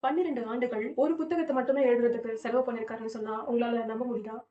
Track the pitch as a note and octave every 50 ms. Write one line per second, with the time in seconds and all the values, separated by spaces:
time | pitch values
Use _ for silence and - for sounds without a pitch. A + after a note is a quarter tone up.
0 | - C4 D4+ E4 F4+ E4 C#4 A#3+ A3+ A3 A#3 B3 B3 A#3+ A#3 G#3+ G#3+ B3+ - -
1 | C#4 D#4 E4 D#4+ D#4 - F4 E4+ D#4+ - C4+ C4 A#3+ C4 C4+ C#4+ C4+ B3 A#3+ A#3
2 | A#3 A#3 A#3 A#3 - A#3 A3 - - A#3+ A#3 B3+ B3+ B3+ A#3 A3+ A3 A3 A3+ A3+
3 | A3+ A3 A3 A3+ G#3+ G#3+ A3 A3 A3 - A#3+ A#3 A#3 A#3 A#3 A#3 A3+ A3 A3+ A3
4 | B3+ B3 A#3 - G#3 A3 A3 - - _